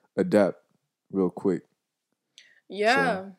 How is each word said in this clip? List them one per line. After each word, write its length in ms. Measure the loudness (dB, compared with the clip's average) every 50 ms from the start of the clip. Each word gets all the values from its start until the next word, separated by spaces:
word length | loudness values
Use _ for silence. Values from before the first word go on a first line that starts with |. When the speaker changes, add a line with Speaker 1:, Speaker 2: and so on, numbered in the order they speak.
| _ _ -4
Speaker 1:
adapt 400 | -4 0 2 4 4 4 2 -2 -6 _ _ _ _ _ _ _ _ _ -6
real 180 | -2 -2 -2 -2
quick. 340 | -2 -4 -2 -2 -2 -4 -6 _ _ _ _ _ _ _ _ _ _ _ _ _ _ -20 -20 _ _ _ _ -12
Speaker 2:
Yeah, 260 | -6 -2 0 2 2
Speaker 1:
So 360 | 2 2 0 -2 -4 -8 -12 -18